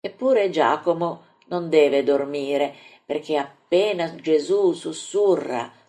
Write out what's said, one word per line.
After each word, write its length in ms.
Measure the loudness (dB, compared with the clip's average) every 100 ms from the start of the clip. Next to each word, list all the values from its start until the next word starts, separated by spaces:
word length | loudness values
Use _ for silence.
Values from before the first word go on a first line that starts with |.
Eppure 480 | -12 -4 0 2 2
Giacomo 760 | 2 2 2 0 -2 -2 -6 _ _ _
non 220 | -8 2
deve 360 | 4 4 4
dormire, 720 | 2 0 -2 -6 -4 -2 -2 -6 -20 -20
perché 320 | _ -8 -4 -4
appena 760 | -4 _ _ 0 2 -2 -6
Gesù 600 | -6 0 0 2 2 2
sussurra 960 | 0 -8 -12 -6 0 2 2 0 -6 -8 -14